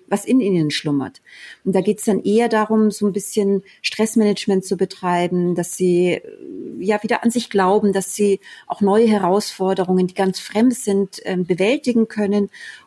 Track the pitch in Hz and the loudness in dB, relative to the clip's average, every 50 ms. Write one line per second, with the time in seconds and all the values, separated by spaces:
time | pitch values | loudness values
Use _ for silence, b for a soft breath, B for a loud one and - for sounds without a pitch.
0 | _ - 202 202 - - 247 262 214 202 185 170 156 151 147 - - 151 143 139 | _ -4 -4 -4 -2 2 2 2 2 2 2 2 0 0 -2 -4 -2 -2 -2 -2
1 | 127 90 - - B B B B B B B B B 185 185 190 175 196 208 - | -4 -6 -10 -18 B B B B B B B B B 0 0 0 2 0 -2 -2
2 | - 233 202 185 - 196 202 226 240 226 220 214 214 - 220 220 214 214 196 - | 0 -2 -2 0 0 0 2 2 2 2 2 0 0 2 2 2 2 2 2 0
3 | 208 208 185 202 - - - 214 202 196 202 196 196 b b b b - - - | -2 -2 -2 -2 -6 -4 -2 0 0 2 0 0 -2 b b b b -8 -2 -2
4 | 220 220 - 233 214 208 202 - - - 196 190 185 - 196 175 196 185 - - | -2 0 2 2 2 2 2 0 0 0 0 0 0 -2 -2 -2 -2 -4 -4 -8
5 | - 180 175 175 175 175 180 180 180 175 175 175 170 - - - 185 180 175 175 | -4 -2 0 0 0 0 0 0 0 0 0 -2 -4 -6 -4 -2 0 2 2 4
6 | 180 180 - - - - - - 65 - 92 92 - - - 113 180 196 208 214 | 2 2 0 -2 -6 -12 -20 -18 -16 -16 -14 -12 -12 -12 -10 -8 -2 -2 -2 -2
7 | - 208 226 - - 233 - 247 226 - - 196 185 185 196 214 214 202 185 196 | 0 -2 -2 0 0 0 0 0 -6 -2 0 2 2 4 4 4 2 2 0 0
8 | 185 - - - 208 202 196 - B B B B B B - - 202 196 196 220 | -2 -4 -2 0 2 2 2 0 B B B B B B -4 0 2 2 4 4
9 | 233 220 214 202 190 170 190 208 208 - - - 190 190 190 190 180 185 185 185 | 4 4 4 4 2 2 2 2 0 -2 -6 -4 -2 -2 0 0 0 0 2 2
10 | 185 180 - - 190 190 180 - - - - 214 233 254 233 - - 208 196 196 | 2 0 0 -2 -2 -2 -2 -4 -10 -6 0 2 2 2 2 0 -2 -2 0 0
11 | 202 190 - - - - 190 180 185 180 185 170 190 208 269 302 - 262 233 233 | 0 -2 -6 -12 -8 -4 -2 -2 0 -2 0 0 2 0 0 0 0 0 2 2
12 | 226 220 - 208 208 196 208 208 202 202 B B B B B B B | 0 0 -2 -4 -2 0 0 0 0 -2 B B B B B B B